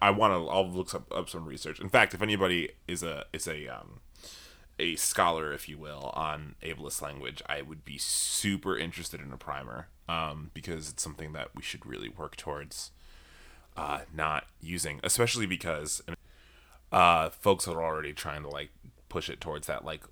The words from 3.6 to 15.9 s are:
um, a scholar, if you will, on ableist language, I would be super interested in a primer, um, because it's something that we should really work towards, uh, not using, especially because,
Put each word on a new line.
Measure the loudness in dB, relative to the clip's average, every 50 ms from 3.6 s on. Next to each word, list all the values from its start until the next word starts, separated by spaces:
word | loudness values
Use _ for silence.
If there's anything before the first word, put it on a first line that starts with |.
| -6 -10
um, | -10 -12 -12 -16 -18 -20 -20 -20 -20 -18 -18 -18 -18 -18 -20 -20 -20 -20 -20 -14 -4 -2
a | 0 0 2
scholar, | 2 0 2 4 6 6 6 4 2 0 -2 -4
if | -6 -8 -12
you | -12 -12
will, | -12 -12 -10 -8 -8 -6 -4
on | -2 -2 -2 -4 -6 -8 -12 -14 -10 -8
ableist | -8 -8 -8 -6 -6 -6 -6 -6
language, | -6 -8 -6 -8 -8 -8 -8 -6 -4
I | -4 -4
would | -4 -8 -12 -14 -12
be | -12 -8 -6
super | -2 0 0 0 0 0 0 2 2 2 0 2 0 0 0
interested | 0 -2 -4 -6 -8 -10 -10 -10 -10
in | -10 -10
a | -12 -12
primer, | -8 -8 -6 -6 -6 -8 -10 -10 -12 -14 -18 -18 -8 -4
um, | -2 -2 -2 -4 -4 -8 -10 -10 -12
because | -10 -8 -6 -6 -6 -6 -8
it's | -6 -6 -6
something | -6 -6 -8 -10 -8 -8
that | -8 -8 -8 -10
we | -10
should | -10 -8 -10 -10 -10
really | -10 -10 -8 -8 -10
work | -8 -8 -10 -10 -10
towards, | -10 -8 -6 -6 -6 -8 -10 -10 -10 -10 -10 -12 -18 -20 -20 -20 -20 -20 -20 -20 -20 -20 -20 -20 -20 -20 -16 -8 -6
uh, | -4 -2 -2 -4 -4 -8
not | -4 0 0 2 2 0 -2 -6 _ -14
using, | -8 -6 -4 -2 -2 -4 -4 -2 0
especially | 2 4 4 4 4 4 2 0
because, | 0 0 -2 0 -2 -2 -2 -2 -4